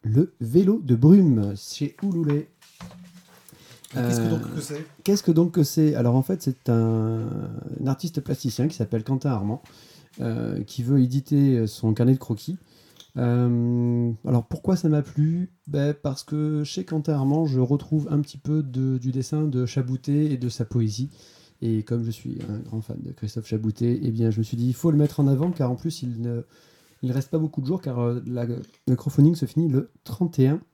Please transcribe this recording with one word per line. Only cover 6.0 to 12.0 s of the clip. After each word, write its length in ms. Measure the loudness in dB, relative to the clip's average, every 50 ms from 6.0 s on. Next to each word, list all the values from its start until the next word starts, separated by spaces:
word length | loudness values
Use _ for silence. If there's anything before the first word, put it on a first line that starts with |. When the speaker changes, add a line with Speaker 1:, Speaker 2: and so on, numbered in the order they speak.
| 2 4 4
Speaker 1:
en 80 | 2 2
fait, 180 | 0 -4 -4
c'est 260 | -2 -6 -6 _ _ 0
un, 640 | 2 2 2 2 0 0 0 -2 -2 -4 -4 -6 -6 -8 -8 -8 -10 -12 -12 -12 -10 -6
un 60 | -4
artiste 360 | -4 -4 -4 -6 -8 -8 -8
plasticien 460 | -6 -6 -8 -4 -4 -6 -2 -2 -2 -4
qui 80 | -2
s'appelle 280 | -4 -6 -4 -4 -6 -4
Quentin 260 | -2 -4 -2 -2 -2
Armand, 320 | -2 -2 -2 -4 -6 -6 -10 -18 -20 -20 -20 -20 -20 -20 -20 _ _ -8
euh, 440 | -6 -6 -4 -4 -4 -6 -6 -6 -8
qui 180 | -10 -8 -8
veut 180 | -2 2 4 4
éditer 680 | 4 4 2 -2 -2 0 2 2 4 4 4 2 0 -2
son 260 | -4 -2 0 0 2
carnet 200 | 4